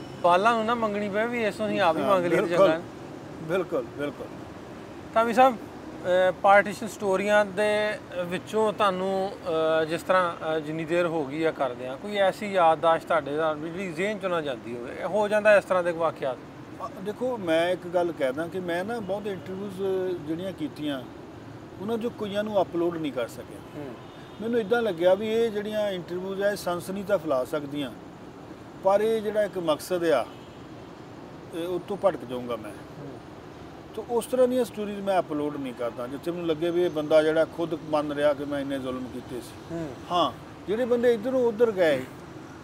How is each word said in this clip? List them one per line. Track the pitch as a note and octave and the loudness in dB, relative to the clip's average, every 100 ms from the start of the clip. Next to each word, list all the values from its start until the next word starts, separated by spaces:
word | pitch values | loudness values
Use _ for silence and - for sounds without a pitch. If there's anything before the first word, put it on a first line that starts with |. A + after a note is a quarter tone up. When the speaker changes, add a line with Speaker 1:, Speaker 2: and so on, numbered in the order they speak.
| - - | -12 0
Speaker 1:
ਬਾਲਾਂ | F3 F3 G#3+ | 4 6 6
ਨੂੰ | A#3 | 4
ਨਾ | A3 | 2
ਮੰਗਣੀ | A#3+ A3 G3+ G#3 | 0 0 0 -2
ਪਏ, | G3 A#3 | 0 0
ਵੀ | A#3+ | 0
ਇਸ | G#3+ | -2
ਤੋਂ | - G#3+ | -2 -2
ਅਸੀਂ | G#3 | 2
ਆਪ | F#3 D#3+ | 4 4
ਹੀ | |
Speaker 2:
ਹਾਂ, | C3+ | 4
Speaker 1:
ਮੰਗ | F#3+ F3 | 4 4
ਲਈਏ | F3 | 2
ਤੇ | |
Speaker 2:
ਬਿਲਕੁਲ, | E3+ F3 F#3+ | 4 6 6
Speaker 1:
ਚੰਗਾ | D#3+ | 6
ਹੈ। | F3 - - - - - | -2 -12 -14 -14 -14 -12
Speaker 2:
ਬਿਲਕੁਲ, | D#3+ F3+ F3 C#3+ | -4 -2 0 -2
ਬਿਲਕੁਲ। | A#2+ A#2+ C#3+ - - - - - - - - - - | -4 -6 -6 -6 -12 -12 -14 -14 -16 -16 -14 -14 -2
Speaker 1:
ਧਾਮੀ | A3+ A#3 | 2 2
ਸਾਹਿਬ, | A#3 C4 A3 | 8 6 6
ਅਹ, | - - - - F#3+ F3+ F#3 E3+ | -6 -14 -14 -8 0 4 4 4
ਪਾਰਟੀਸ਼ਨ | G3+ G3+ G3+ F#3 A3 | 8 8 8 -2 -8
ਸਟੋਰੀਆਂ | - G#3 F#3+ G3+ G#3 | -4 0 2 4 4
ਦੇ | G#3 F#3 G#3 G#3+ G#3+ G#3 - F3+ | 4 2 2 2 0 -4 -8 -6
ਵਿੱਚੋਂ | F3 F3+ - G#3+ A3 | -4 -4 -4 0 0
ਤੁਹਾਨੂੰ, | G#3 G#3 F#3 F#3+ F#3+ F#3+ | 2 0 2 -2 0 -2
ਅਹ, | - F#3 D#3+ D#3+ D#3+ | -4 -2 0 2 2
ਜਿਸ | D#3+ E3 | 2 -2
ਤਰ੍ਹਾਂ, | - F#3 F3 E3+ E3 D#3+ | 4 4 4 -2 -2 -2
ਅਹ, | |
ਜਿੰਨੀ | D3+ D#3+ | -2 -4
ਦੇਰ | D#3+ E3+ F3 | 0 0 2
ਹੋ | D#3+ | 0
ਗਈ | C3+ D3+ | -2 0
ਆ | D#3+ | 0
ਕਰਦਿਆਂ, | D3+ C3+ B2 B2+ C#3 | 0 -2 -2 -8 -8
ਕੋਈ | G#3 G#3 | -6 2
ਐਸੀ | F#3+ F#3 G#3 | 2 2 -2
ਯਾਦਦਾਸ਼ਤ | F#3+ E3 D#3 E3 E3 - | 6 6 6 4 4 4
ਤੁਹਾਡੇ | E3+ C#3 | 0 2
ਨਾਲ | D3 D#3+ D3+ | 0 0 0
ਵੀ | D#3+ | -6
ਜਿਹੜੀ | E3+ F#3+ | -6 -6
ਜ਼ਿਹਨ | D#3 G3 G#3+ | -2 -2 -2
'ਚੋਂ | F#3 | -2
ਨਾ | E3+ | -2
ਜਾਂਦੀ | D3 A#2+ G#2 A#2+ | -2 -6 -8 -8
ਹੋਵੇ? | A#2+ - | -8 -6
ਹੋ | F#3 G3 G#3 | -2 0 2
ਜਾਂਦਾ | G#3+ G#3 G3+ | 4 8 6
ਇਸ | |
ਤਰ੍ਹਾਂ | - F#3 | 6 2
ਦੇ | F3 | 2
ਵਾਕਿਆਤ? | E3 D#3+ - C#3 B2 | 0 0 0 -4 -4
Speaker 2:
ਅ, | - - - - - - | -10 -18 -16 -12 -12 -8
ਦੇਖੋ, | F#3+ G3+ B3 A#3+ | -8 -4 -4 -2
ਮੈਂ | F3 D#3+ E3+ | 0 2 2
ਇੱਕ | F3+ F3 | 0 0
ਗੱਲ | F3 F3 | 0 0
ਕਹਿ | D3+ C3+ | 0 -2
ਦਾਂ | C3+ E3+ | 0 -4
ਕਿ | F#3 | -4
ਮੈਂ | F3+ E3+ | -4 -2
ਨਾ | G3 A#3+ | -2 -4
ਬਹੁਤ | F#3 G3+ G#3 | -4 -4 -4
ਇੰਟਰਵਿਊਜ਼ | F#3+ - F#3+ G3+ F#3 G3 F#3+ F#3 F3 D3+ | -8 -8 -8 -8 -4 -2 0 -2 -4 -4
ਜਿਹੜੀਆਂ | E3 F#3+ | -6 -6
ਕੀਤੀਆਂ, | F3+ D3+ - D3+ C3+ A#2+ - - - - - - - | -6 -8 -6 -4 -4 -8 -14 -16 -16 -16 -16 -16 -10
ਉਹਨਾਂ | G3 A#3 | -4 -4
'ਚੋਂ | A#3 | -4
ਕਈਆਂ | - G#3 G3+ | -6 -4 -2
ਨੂੰ | G#3+ G#3 | 0 2
ਅਪਲੋਡ | E3 E3+ E3+ E3 | 2 2 0 0
ਨਹੀਂ | D3+ | -4
ਕਰ | C3 A2+ | -2 -4
ਸਕਿਆ। | - G#2+ G#2 - D3+ | -6 -12 -14 -14 -12
Speaker 1:
ਹੂੰ। | C#3+ A2 - - - - | -12 -12 -16 -16 -18 -8
Speaker 2:
ਮੈਨੂੰ | G#3+ A#3+ | -2 0
ਇੱਦਾਂ | G3 A#3+ | 2 2
ਲੱਗਿਆ | A3 E3 F3+ | 2 4 6
ਵੀ | F#3+ A3 | 6 4
ਇਹ | A3 A#3 | 2 2
ਜਿਹੜੀਆਂ | G#3 G3+ G#3+ G#3 | 0 -2 -2 -2
ਇੰਟਰਵਿਊਜ਼ | F#3 D3+ F3 F#3+ F#3+ | -2 -4 -6 -4 0
ਆ, | G3+ | 0
ਇਹ | G3+ | 0
ਸਨਸਨੀ | F#3 F3 - G3 | -2 -2 -4 -6
ਤਾਂ | F#3+ G3 | 0 0
ਫੈਲਾ | D#3 C3 | 2 0
ਸਕਦੀਆਂ, | B2+ D#3 C#3+ D3 C3+ - - - - - - - - - | 2 -4 -4 -4 -6 -8 -16 -16 -18 -16 -16 -16 -16 0
ਪਰ | F#3+ G3+ | 4 4
ਇਹ | G#3+ A3+ | 4 2
ਜਿਹੜਾ | G#3+ G#3 | 0 0
ਇੱਕ | G#3 F#3+ | 0 0
ਮਕਸਦ | E3 D3 - F3+ | 0 0 0 0
ਆ, | E3 C#3 G#2+ - - - - - - - - - - - - | 4 4 2 -6 -16 -18 -16 -16 -16 -18 -16 -16 -16 -16 -12
ਇਹ | E3 F3 | -8 -4
ਉਹ | F3 - | -4 -4
ਤੋਂ | G3 | 2
ਭਟਕ | F#3+ C#3+ | 2 2
ਜਾਊਂਗਾ | B2 B2+ B2 A2+ | -4 -6 -4 -4
ਮੈਂ। | G#2+ | -6
Speaker 1:
ਹੂੰ। | G2+ - - C#3 B2 - - - - - - - - | -12 -14 -14 -12 -14 -16 -16 -16 -16 -16 -16 -14 -12
Speaker 2:
ਤਾਂ | G#3 | -2
ਉਸ | A#3+ - | -2 0
ਤਰ੍ਹਾਂ | B3+ B3+ | 4 4
ਦੀਆਂ | B3+ | 4
ਸਟੋਰੀਜ਼ | A#3 - G#3 G3+ | 0 -2 -6 -4
ਮੈਂ | G3 F#3 | 0 2
ਅਪਲੋਡ | D#3+ D3+ D3 C#3+ | 2 -2 -2 -4
ਨਹੀਂ | C3 | -8
ਕਰਦਾ, | A#2+ A#2+ A2+ B2 | -4 -6 -4 -8
ਜਿੱਥੇ | C#3 E3+ | -6 -6
ਮੈਨੂੰ | F3 E3+ | -4 -2
ਲੱਗੇ | D3+ E3+ | 0 2
ਵੀ | E3+ | 2
ਇਹ | F3+ | 2
ਬੰਦਾ | D#3 D3+ D#3 | 0 6 6
ਜਿਹੜਾ | D#3 D#3+ | 6 4
ਖੁਦ | D#3 - E3 D#3+ D#3 | 2 0 -4 -4 -2
ਮੰਨ | D3+ D3+ | 0 0
ਰਿਹਾ | C#3+ D3 | 2 2
ਕਿ | C#3 | 2
ਮੈਂ | C#3+ C#3+ | -2 -4
ਇੰਨੇ | C#3 C#3 | -4 -4
ਜ਼ੁਲਮ | C3 B2+ B2+ | -4 -6 -6
ਕੀਤੇ | B2 - B2+ | -10 -10 -10
ਸੀ। | - - - | -10 -16 -10
Speaker 1:
ਹੂੰ। | E3 D#3 B2 - | -8 -8 -10 -2
Speaker 2:
ਹਾਂ, | F3 D3 A2 - - - | 2 2 0 -14 -14 -4
ਜਿਹੜੇ | G#3+ | -2
ਬੰਦੇ | B3 A#3+ A#3+ | 2 4 4
ਇੱਧਰੋਂ | A#3 A3+ C4 | 4 2 2
ਉੱਧਰ | A#3+ G#3+ A#3+ | 2 4 2
ਗਏ, | F#3+ E3 C3+ C3 - - - - - | 6 4 4 -2 -12 -14 -14 -16 -16